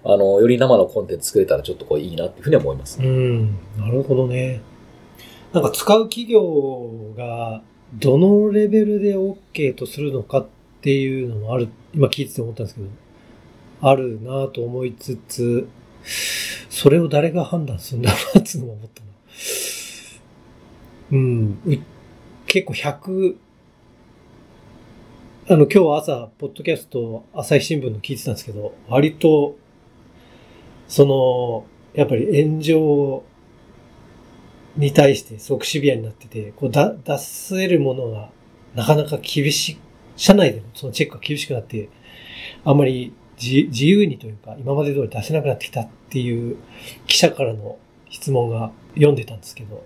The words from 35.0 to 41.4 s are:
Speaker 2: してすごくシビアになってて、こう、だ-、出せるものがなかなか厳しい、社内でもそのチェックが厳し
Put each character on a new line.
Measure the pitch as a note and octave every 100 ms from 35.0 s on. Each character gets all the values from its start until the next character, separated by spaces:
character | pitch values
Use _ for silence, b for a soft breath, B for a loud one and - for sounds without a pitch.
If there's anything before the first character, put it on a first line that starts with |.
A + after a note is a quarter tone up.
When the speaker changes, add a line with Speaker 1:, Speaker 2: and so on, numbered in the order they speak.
| C#3+ C3
Speaker 2:
し |
て | - G#2+
す | -
ご | C3
く | -
シ | D3+
ビ | C#3
ア |
に | A#2+
な | A2
っ |
て | - -
て、 | A2+ G#2 -
こ | C3+
う、 |
だ-、 | B2+ F#3+ -
出 | D3+ C#3
せ | - - - F#3+ F#3+
る | E3+
も | C3+
の | C3 A#2+
が | G#2+ G#2+ _ _ _ -
な | -
か | G#2+
な | D3+
か | D3 D3
厳 | - D3 C#3
し | C#3+ -
い、 | - - - - -
社 | -
内 | G3 D3+
で | G#2+
も | -
そ | - C3
の |
チ | -
ェ | D3
ッ |
ク | -
が |
厳 | -
し | C#3+